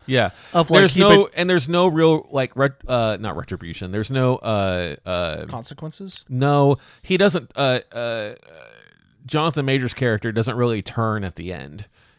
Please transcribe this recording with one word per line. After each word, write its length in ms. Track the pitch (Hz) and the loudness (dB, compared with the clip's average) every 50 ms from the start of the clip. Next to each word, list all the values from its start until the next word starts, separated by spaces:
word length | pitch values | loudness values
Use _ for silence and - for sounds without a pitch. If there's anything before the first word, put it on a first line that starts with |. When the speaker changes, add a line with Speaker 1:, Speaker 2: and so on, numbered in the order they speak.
| _ | _
Speaker 1:
Yeah. 240 | - 131 123 110 95 - - - - - | -2 0 0 0 0 -2 -8 -12 -4 0
Speaker 2:
Of, 160 | 175 165 151 | 0 2 4
like, 100 | 165 190 | 6 6
Speaker 1:
There's 120 | 196 180 131 | 6 6 6
Speaker 2:
keep 80 | 180 | 6
Speaker 1:
no, 240 | 196 208 208 202 202 | 6 8 8 6 6
Speaker 2:
it 80 | - - | 4 0
Speaker 1:
and 140 | - 180 180 | -2 0 2
there's 180 | 185 170 123 143 | 2 2 2 0
no 200 | 170 175 180 185 | 2 2 2 4
real, 400 | 156 160 160 160 160 156 - - | 4 4 4 4 4 4 0 -4
like, 240 | 143 139 131 123 - | -4 -4 -4 -4 -2
ret-, 260 | 131 139 139 135 _ - - | 0 -2 -2 -2 _ -6 -2
uh, 300 | 127 120 113 110 107 92 | 0 0 0 0 -2 -2
not 160 | 107 104 78 | -4 -6 -6
retribution. 560 | 80 85 - 92 85 87 82 80 - 98 90 | -8 -8 -8 -10 -10 -10 -10 -12 -10 -8 -6
There's 180 | 95 104 107 - | -4 -4 -4 -2
no, 260 | 135 131 127 127 127 - | -2 0 2 2 0 0
uh, 580 | - 110 110 101 98 95 90 90 87 82 71 - - | -2 -2 -2 0 0 0 -2 -2 -4 -6 -8 -10 -8
uh, 400 | 90 92 87 87 82 76 76 78 76 | -6 -4 -4 -4 -4 -6 -8 -10 -12
Speaker 2:
Consequences? 760 | - 117 117 - 143 - 160 156 - - 196 190 - - - - | -12 -14 -14 -14 -16 -14 -14 -14 -14 -14 -16 -16 -16 -18 -12 -6
Speaker 1:
No, 480 | 131 127 135 143 143 143 139 139 139 - _ - - _ | -4 0 2 2 4 4 4 4 4 2 _ -12 -20 _
he 160 | - - 190 175 | -6 -2 0 2
doesn't, 340 | 196 202 143 170 117 - - | 4 2 2 0 -6 -8 -6
uh, 240 | - 139 131 127 120 - _ | -2 0 0 0 -2 -4 _
uh, 440 | - 117 120 117 117 113 107 104 117 - _ - 80 78 62 57 55 55 50 50 50 50 50 _ _ _ - | -10 -8 -6 -6 -6 -6 -8 -8 -12 -16 _ -20 -20 -20 -20 -20 -20 -20 -20 _ _ _ _ _ _ _ -10
Jonathan 400 | 123 - 156 156 165 - 151 139 | -4 -2 0 0 0 -2 -2 -2
Majors' 280 | 135 135 139 127 117 - | 0 0 0 0 -2 -4
character 380 | - 131 120 110 104 - 117 | -2 0 0 0 0 -2 -2
doesn't 240 | 107 113 110 120 110 | -2 -2 -2 -2 -2
really 260 | 123 123 120 113 107 | -2 0 0 -2 -2
turn 420 | 92 - - 117 113 110 107 107 98 | -6 -6 -4 -4 -2 -2 -2 -4 -6
at 120 | 92 - | -8 -10
the 160 | - 85 90 | -10 -12 -12
end. 360 | 90 73 67 69 76 92 101 - _ _ _ _ _ | -10 -12 -12 -16 -16 -18 -18 -20 _ _ _ _ _